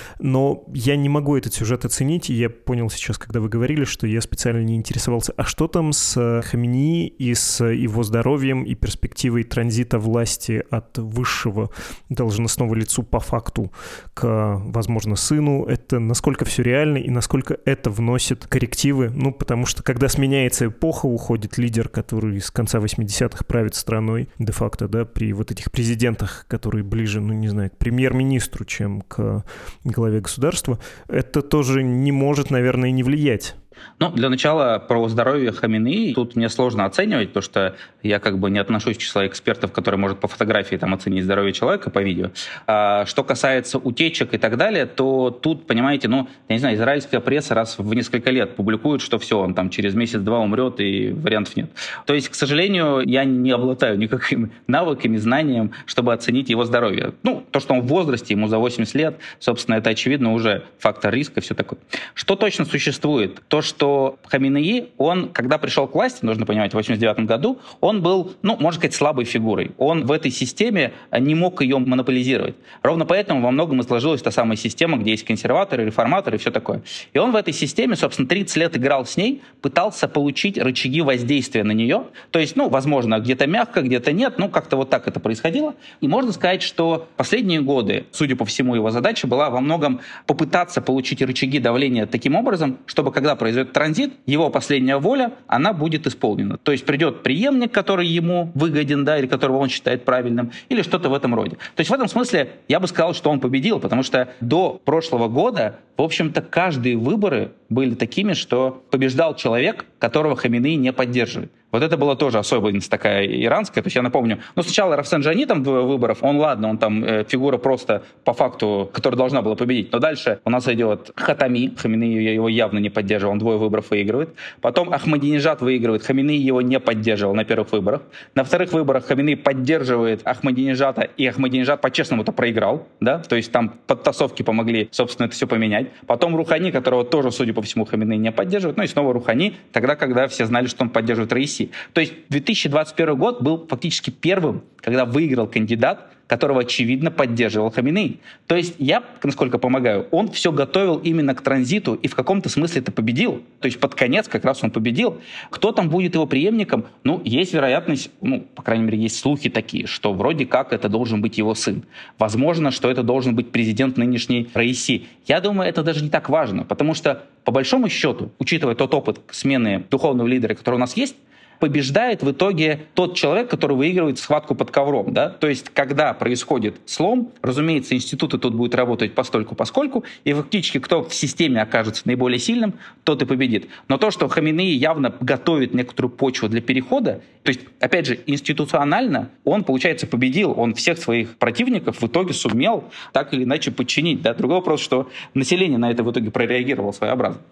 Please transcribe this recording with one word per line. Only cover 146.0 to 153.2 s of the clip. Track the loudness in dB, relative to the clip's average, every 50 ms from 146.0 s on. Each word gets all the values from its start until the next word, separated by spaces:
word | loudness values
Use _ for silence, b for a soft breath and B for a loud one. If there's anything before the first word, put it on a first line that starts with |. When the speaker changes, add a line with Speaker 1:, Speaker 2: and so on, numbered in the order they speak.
| -6 B B B B -4
Speaker 2:
которого, | -2 0 2 2 2 2
очевидно, | 0 0 0 -2 0 0 0 0 0 0
поддерживал | 0 0 0 0 2 0 0 2 2 0 0 0
Хаминеи. | 0 0 0 2 2 0 0 -2 -4 B B B B B B
То | 0 0
есть | 0 0 -2 -4 -2
я, | 0 2 2 0 0 -4 -8 -6 -4
насколько | -4 -2 0 -2 0 0 0
помогаю, | 0 0 0 2 2 2 2 0 0 0 0
он | 0 0 0
всё | -2 -2 0 0 2
готовил | 0 0 0 2 2 2 2 2 0
именно | 0 0 0 2 2 0 0
к | 0
транзиту | -2 0 2 2 2 2 0 0 0 -2 -2
и | -2 -2
в | -2 -2
каком-то | -2 0 0 0 0 0 -2
смысле | 0 0 0 0 0 -2 -4
это | -2 -2
победил. | -2 0 0 2 2